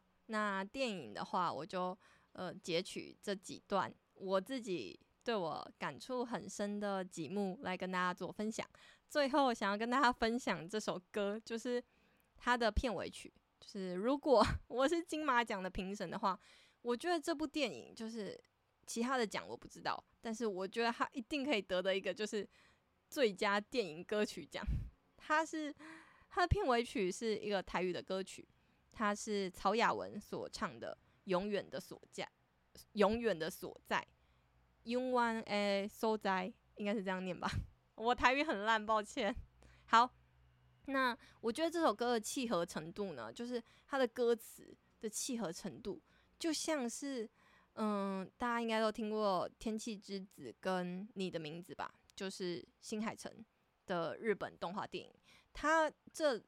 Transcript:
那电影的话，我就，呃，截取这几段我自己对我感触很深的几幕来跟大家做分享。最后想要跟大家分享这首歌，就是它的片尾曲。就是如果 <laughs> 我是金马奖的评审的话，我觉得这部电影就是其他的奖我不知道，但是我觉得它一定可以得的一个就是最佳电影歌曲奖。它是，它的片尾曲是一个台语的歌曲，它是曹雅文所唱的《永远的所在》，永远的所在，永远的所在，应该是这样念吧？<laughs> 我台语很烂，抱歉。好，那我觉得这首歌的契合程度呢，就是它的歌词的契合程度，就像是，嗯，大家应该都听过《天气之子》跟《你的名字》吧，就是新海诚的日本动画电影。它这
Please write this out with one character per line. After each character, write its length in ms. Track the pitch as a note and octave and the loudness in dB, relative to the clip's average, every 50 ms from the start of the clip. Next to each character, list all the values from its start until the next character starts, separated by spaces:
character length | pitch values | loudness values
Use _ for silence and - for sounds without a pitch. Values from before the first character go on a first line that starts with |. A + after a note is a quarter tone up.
| - _ _ _ _ - | -8 _ _ _ _ -4
那 360 | A3 G#3+ G#3+ G#3 G3 F#3+ G3 | -2 0 0 0 0 -2 -4
电 260 | G3 - C4+ C4+ A#3 | -4 -4 -2 -2 -2
影 240 | G3+ F3+ C#3 G#2+ G3+ | -2 -4 -8 -8 -8
的 100 | - - | -8 -6
话， 280 | - - F#3+ F3+ D#3+ | -2 0 2 2 2
我 140 | A#2 A2+ D#3 | 0 -2 -6
就， 320 | F#3 - F#3 F3+ F#3 F#3 - - - - _ _ _ _ | -4 -2 -2 0 -2 -2 -6 -12 -20 -20 _ _ _ _
呃， 200 | - F#3 F3 D3 | -8 -8 -6 -8
截 280 | F#3+ - F#3+ E3 E3 | -8 -4 0 0 0
取 360 | F#3+ - - E3+ F2 C#2 - - | 0 0 -6 -10 -10 -10 -14 -10
这 120 | - - G3 | -6 -4 -4
几 300 | G3 - - - - - _ | -4 -6 -12 -14 -14 -6 _
段 260 | G3+ F#3+ C3+ A2+ - - _ _ _ | 0 0 0 0 -4 -10 _ _ _
我 260 | - G3 F#3+ F#3+ F#3+ | -10 -4 0 0 0
自 220 | F#3+ - C4+ C4 | 0 0 -6 -6
己 380 | A3 G3+ F3+ D#3+ G#2+ E2+ - - _ _ _ _ _ | -4 -4 -4 -4 -4 -6 -10 -14 _ _ _ _ _
对 120 | - A#3 | -2 0
我 360 | G#3 F3 D#3 C#3+ - - - - _ | 0 0 -2 -2 -4 -8 -10 -10 _
感 180 | - E3 C#3+ - | -6 -6 -6 -6
触 240 | - - B3+ B3 A#3+ | -8 -6 -4 -2 -2
很 220 | A#3 A#3+ E3+ - F#3 | -2 -2 -6 -6 -8
深 300 | - - G#3 G3+ G#3 G#3 | -4 -4 -2 -2 -2 -2
的 240 | G#3 G3+ G3 F#3+ F#3 | -2 -2 -2 -2 -4
几 260 | F#3 - E3+ D#3+ B2+ | -4 -6 -6 -6 -2
幕 280 | F3+ G#3 G3+ F#3+ F3+ - | -2 0 0 0 -2 -4
来 140 | F#3+ F#3 F#3 | -4 -6 -4
跟 140 | F3+ F#3 F#3 | -4 -4 -2
大 60 | F#3 F3+ | 0 0
家 160 | F3+ F3+ F3+ | 2 0 0
做 180 | - F#3 D#3+ | -2 -6 -6
分 200 | E3+ - G#3+ A3 | -4 -4 -4 -4
享。 160 | A3 - - - - - - - - _ _ _ | -2 -4 -8 -8 -10 -20 -20 -20 -20 _ _ _
最 200 | - D4+ C#4+ C4 | 2 2 4 6
后 240 | C4+ D#4 C#4 C4 A#3 | 6 6 6 6 4
想 180 | - A3 G3 | 2 2 0
要 60 | G3+ G#3 | 2 2
跟 120 | A#3 A#3 | 2 2
大 120 | B3 C4+ | 4 6
家 100 | C#4+ A#3+ | 6 6
分 260 | B3 - A#3+ A3+ A#3 B3 | 6 4 2 2 2 0
享 300 | - C4+ G3 D#3 D#3 F3 | 0 0 0 0 -2 -4
这 100 | - G#3+ | -4 -2
首 240 | - - E3 F3+ - _ - | -2 -2 -2 -4 -6 _ -2
歌， 260 | A3 G3+ G3+ G3+ A3+ | 0 0 0 -2 -4
就 180 | - - A3+ A3+ | -6 -6 -8 -4
是 240 | - B3+ A#3+ B3 - - _ _ _ _ _ _ _ _ _ | -2 -2 -2 -2 -4 -6 _ _ _ _ _ _ _ _ _
它 220 | - - B3 B3 A#3+ | -4 2 2 4 4
的 120 | A#3+ G#3+ | 4 4
片 240 | G3+ - - B3 G3+ | 4 2 0 0 0
尾 160 | D#3 F#2+ - | -2 -4 -4
曲。 240 | - - - - - - _ _ _ _ | -6 -10 -14 -16 -18 -20 _ _ _ _
就 80 | - - | -20 -12
是 240 | - G3+ F#3+ F#3 F3+ | -8 -6 -4 -4 -2
如 240 | F3+ G3+ A#3+ C#4+ C#4+ | 0 2 2 2 2
果 280 | - D#4 C4 G#3 E3 D#3 - | 6 6 8 8 8 8 4
<laughs> 120 | - - - | 0 -4 -6
我 180 | - A#3 C4 | 2 4 4
是 160 | D4 F4 E4+ | 4 4 2
金 220 | E4 - E4 D4+ D#4 | 0 -2 -4 -2 2
马 160 | D4 B3+ A#3+ | 4 4 4
奖 220 | A#3 A3+ A3 F#3+ F#3 | 4 2 -2 -4 -4
的 60 | F#3 | -4
评 260 | - - F#3 F#3+ G3+ | -4 -4 -4 -4 -4
审 140 | G#3 G3 E3 | -4 -6 -6
的 100 | - F#3+ | -4 0
话， 180 | - G3 F#3 - - - - - - _ _ _ | 0 0 0 -2 -6 -18 -20 -20 -20 _ _ _
我 140 | - A#3+ A#3+ | -2 -2 -2
觉 140 | A#3 - F4 | 0 2 0
得 80 | F4 E4 | 0 2
这 160 | C#4 E4+ E4 | 2 -2 -2
部 140 | C#4+ D#4 D4+ | -2 -2 -2
电 260 | - D#4 C#4 A3+ D3+ | 0 0 0 0 -2
影 220 | A#2 D#2+ C2 - | -6 -12 -14 -12
就 140 | - A3+ A3 | -10 -8 -8
是 280 | A3+ A3+ G3+ F3 - - - _ _ _ _ _ _ _ _ | -6 -6 -6 -6 -8 -10 -16 _ _ _ _ _ _ _ _
其 160 | - - A3+ | -8 -2 -2
他 160 | A#3 B3+ C4+ B3+ | 0 2 2 2
的 80 | A#3 | 2
奖 220 | G3 - - E2 F2+ | 2 0 -6 -6 -6
我 80 | A2+ | -10
不 100 | - - | -10 -12
知 160 | - - - | -16 -18 -6
道， 160 | D#3+ - - - - _ _ _ | -2 -2 -2 -2 -6 _ _ _
但 160 | - A#3 A3 | -6 -6 -4
是 100 | A3 A#3+ | -2 -2
我 220 | G#3+ G3 F3+ F#3+ G3 | -2 0 -2 -4 -4
觉 160 | - A#3 A#3 | 0 0 2
得 80 | A3+ | 2
它 180 | A#3+ - C#4 - - | 2 0 -2 -2 -2
一 80 | C#4+ | -8
定 220 | A3 - D#4 C#4+ C4 | -6 -4 -4 -2 0
可 120 | C#4+ C#4+ | 2 0
以 60 | G#3+ | 0
得 200 | F#3+ - F#3 F3+ | 0 0 -2 0
的 140 | F3+ F#3+ F#3+ | 2 2 0
一 60 | G3 | 2
个 120 | - G3 F3+ | 0 -2 -2
就 120 | F3+ G#3+ | -2 -4
是 200 | G#3 - G#3 G3 - _ - - - _ _ _ _ _ _ _ _ | -4 -2 -4 -6 -6 _ -20 -20 -20 _ _ _ _ _ _ _ _
最 260 | - D#4 C4+ G#3+ F#3+ | 2 4 4 4 4
佳 280 | F#3 G#3+ G3+ G3+ G#3 | 2 2 2 2 2
电 240 | G#3 - - B3+ G#3 | 0 0 -2 0 0
影 180 | E3+ D3+ E3 F3+ | 0 -4 -10 -6
歌 220 | - G#3+ G#3 G#3 | -2 0 0 0
曲 200 | - - - - | 0 -2 -8 -10
奖。 160 | - - - - - - - - - - _ _ _ _ | -8 -8 -6 -2 -2 -2 -2 -2 -6 -12 _ _ _ _
它 300 | - - - D#4 D#4 E4 | -20 -2 2 2 2 2
是， 280 | D4+ - D#4 D4+ C#4+ D4 - D4+ D#4+ D#4+ - - - - - - _ | 2 -2 -4 -4 -4 -6 -10 -14 -18 -18 -18 -20 -20 -20 -20 -20 _
它 140 | - - | 2 2
的 60 | F4+ E4+ | 6 6
片 200 | - G4 G4+ C#4 | 6 4 6 6
尾 160 | A#3+ A#3 A#3 | 4 4 4
曲 260 | - - B3 F#3+ F3+ | 2 0 0 0 0
是 280 | G3 - A#3+ A3+ G#3 - | 0 0 0 0 0 0
一 120 | - G#3 | 0 0
个 140 | G#3 F#3+ E3+ | 0 0 -2
台 180 | - - F#3 | -2 -2 0
语 120 | F3+ F#3 E3+ | 0 0 0
的 100 | C3+ - | -2 -4
歌 180 | - F#3+ F#3+ | -4 -4 -4
曲， 240 | G3 - - - - - _ _ _ _ _ _ _ _ | -4 -6 -10 -14 -16 -20 _ _ _ _ _ _ _ _
它 240 | - - A3 G#3 G#3 | -6 0 0 0 0
是 340 | G#3 - A3+ G#3 G3+ G3 F3+ | 0 -2 -2 0 0 0 -2
曹 240 | - - - G3 G3+ | -4 0 2 2 4
雅 200 | - G#3+ F3 A#2+ | 6 6 4 4
文 260 | G#2 F2+ F#2+ G#2+ G#3 | 2 -2 -6 -8 -12
所 300 | - - - C#3+ G2+ D2 | -10 -8 -8 -6 -6 -8
唱 280 | - - A3+ F3 B2 A#2 | -6 -4 -6 -6 -6 -6
的 200 | A2+ E2 - - _ _ _ _ _ | -8 -8 -8 -10 _ _ _ _ _
《永 240 | G3+ F3+ F3 G3 G#3 | 0 0 0 2 0
远 200 | G3+ F#3 - D#2 | -2 -2 -2 -4
的 100 | - C3+ | -8 -10
所 200 | - - - - - - | -8 -10 -14 -16 -16 -14
在》， 180 | - - F3 - - _ _ _ _ _ _ _ _ - - _ | -10 -10 -10 -10 -10 _ _ _ _ _ _ _ _ -20 -20 _
永 260 | _ G#3 G3+ F#3+ A3 A#3 | _ 4 4 6 6 2
远 200 | A#3+ A3+ F#3 D#3 | 2 0 0 0
的 100 | D#3+ E3 | -2 -4
所 300 | - - - A3 - - - | -4 -6 -10 -12 -12 -14 -6
在， 200 | - A3+ E3+ - - _ _ _ _ _ _ _ _ _ _ _ _ _ _ _ | -2 -2 -2 -2 -4 _ _ _ _ _ _ _ _ _ _ _ _ _ _ _
永 280 | A3+ A#3 B3 B3+ B3+ | -2 -2 0 0 2
远 320 | B3+ B3 A#3+ A#3 A3+ A3 A3 | 4 4 4 4 2 -2 -2
的 420 | - G#3 G#3 G3+ G3+ G3 G3 G3 G#3+ | -2 0 2 2 2 2 2 0 -2
所 300 | - - - A3 A3 G#3+ | -4 0 0 2 2 2
在， 360 | - G3 F#3+ F#3 F#3 G3+ - - _ _ _ | 2 2 2 2 0 -2 -8 -12 _ _ _
应 100 | - G#3 | -6 -2
该 80 | G3+ G3+ | -2 0
是 80 | A3+ | 0
这 80 | F#3 F#3+ | 0 -2
样 140 | F#3 F#3 F#3 | -2 -2 -2
念 140 | F#3 E3+ - | -4 -4 -4
吧？ 100 | - F#3+ | -4 -2
<laughs> 60 | - - - - - _ _ _ _ - | -2 -2 -4 -6 -12 _ _ _ _ -2
我 160 | A3 A#3 B3 | 0 2 2
台 180 | - C#4+ B3 | 6 6 4
语 120 | C4 C#4+ D4+ | 6 6 2
很 180 | D#4 C#4 G3 | 2 0 0
烂， 240 | G3+ A3 A3+ G#3+ G#3+ | 2 2 2 2 2
抱 160 | G#3 A3 G#3+ | 2 2 2
歉。 340 | G#3 - - C#4+ A3+ G3 B3 - - - _ _ - - - - - | 2 -2 -4 -2 0 0 0 -2 -8 -14 _ _ -20 -20 -20 -20 -2
好， 220 | - - A3+ A#3+ B3+ - - _ _ _ _ _ _ _ _ _ _ _ _ _ | 6 8 8 8 6 2 -8 _ _ _ _ _ _ _ _ _ _ _ _ _
那 320 | - C4+ C4+ C4 B3 A#3 - - - - - | -2 0 2 2 2 0 -2 -8 -18 -20 -4
我 100 | - A3+ | -2 -2
觉 120 | A3 C#4 D#4+ | 0 2 0
得 80 | E4 | 2
这 100 | D#4 F4 | 2 4
首 100 | D#4+ C#4 | 4 4
歌 200 | G#3 - A#3+ A#3+ | 4 4 2 2
的 80 | A#3+ A3+ | 2 2
契 280 | G#3+ - - C#4+ B3+ A3+ | 0 -2 -2 -2 0 2
合 160 | A3 E3+ E3+ | 2 0 0
程 300 | - - F3 D3+ E3 - | 0 -4 -8 -8 -8 -6
度 200 | - G#3 F#3+ D#3 | -6 -6 -4 -4
呢， 200 | B2+ A2+ A2+ A#2+ | -6 -8 -10 -8
就 100 | - A#3+ | -10 -8
是 180 | A#3+ B3 A#3 A#3 - - - _ _ | -6 -6 -6 -6 -8 -18 -20 _ _
它 100 | - C4+ | 2 2
的 100 | C4 A#3+ | 2 2
歌 280 | - - A#3+ A#3 A#3+ | 2 2 4 4 4
词 360 | A3 - - - - - - - - _ _ _ _ | 2 0 -10 -18 -18 -18 -20 -20 -20 _ _ _ _
的 80 | - A3 | -8 -6
契 300 | - - - - B3+ A#3 | -6 -4 -4 -2 -2 -2
合 120 | G#3+ D#3+ | -2 -4
程 300 | F3 - - G3 B2 C#3 | -4 -4 -8 -8 -8 -8
度， 180 | - G#3 - - - _ _ _ _ _ _ _ | -8 -8 -8 -8 -10 _ _ _ _ _ _ _
就 160 | - E4+ D4+ | -2 0 0
像 340 | - - - D#4+ D4 A#3+ A#3 | 0 0 0 0 0 0 -2
是， 400 | - - C#4+ C#4 C4+ B3 G#3+ A#3+ - _ _ - - - _ _ _ | -4 -6 -6 -4 -4 -4 -4 -6 -10 _ _ -20 -20 -20 _ _ _
嗯， 560 | - A3 G#3+ G#3 G3+ G3 G3 G3 F#3+ F#3 - - _ | -2 0 0 2 0 0 0 -2 -4 -6 -8 -6 _
大 100 | B3 A#3+ | -2 0
家 140 | A#3 A#3 | 0 0
应 60 | A#3 A3+ | 0 0
该 120 | A3 A3 | 2 2
都 120 | A3+ G#3+ | 2 2
听 180 | G#3+ - A3 G#3+ | 2 0 -2 -2
过 400 | G#3+ G#3+ G#3+ G3+ F#3+ F3 C#3+ - - _ | 0 2 2 4 4 2 0 -2 -6 _
《天 180 | - A3+ G#3+ | -6 -4 -4
气 220 | A3 - A#3+ A3 G3 | -4 -4 -6 -8 -8
之 220 | - - G3 G3 | -8 -8 -8 -8
子》 320 | F#3+ G#3 - - D3 A#2 - - | -8 -10 -16 -14 -12 -12 -12 -6
跟 480 | - F#3+ F#3 F#3 F3+ F3+ F3+ F#3 G3+ G#3+ - | -2 0 0 0 0 -2 -4 -6 -8 -10 -6
《你 160 | G3+ F#3+ F3+ | -4 -4 -2
的 80 | - E3 | -2 -4
名 200 | D#3+ D3+ D#3 E3+ | -6 -6 -8 -10
字》 140 | F3+ - C#3+ | -12 -12 -8
吧， 160 | - G2 - - _ _ _ - | -8 -8 -8 -8 _ _ _ -10
就 160 | - G3+ F#3+ | -6 -6 -6
是 340 | - - F#3+ F3+ F3 - - - _ _ | -4 -4 -4 -4 -4 -4 -6 -12 _ _
新 240 | - - A3+ G#3+ A3 | -10 -8 -6 -4 -4
海 120 | G#3+ - | -4 -6
诚 280 | - - - - - A3 - _ _ _ _ _ _ _ - | -6 -10 -12 -12 -14 -20 -20 _ _ _ _ _ _ _ -2
的 280 | F#3+ E3+ E3 D3+ A2 - | 0 0 0 0 -2 -2
日 180 | - A3+ G3+ | 0 0 0
本 200 | - - G#2+ E2 - | 0 -2 -6 -6 -6
动 160 | G3 E3+ F#3 | -6 -6 -4
画 100 | G#3 A#2 | -4 -6
电 180 | - - D#3 F2+ | -4 -6 -8 -10
影。 80 | - - _ _ - - - _ _ | -10 -18 _ _ -20 -20 -20 _ _
它 400 | _ - - D4 D#4+ E4 D#4 D4 - _ _ - - | _ -2 2 4 6 6 4 4 0 _ _ -16 -4
这 220 | - D#4+ D4 B3+ G3+ - | 2 2 2 2 2 -4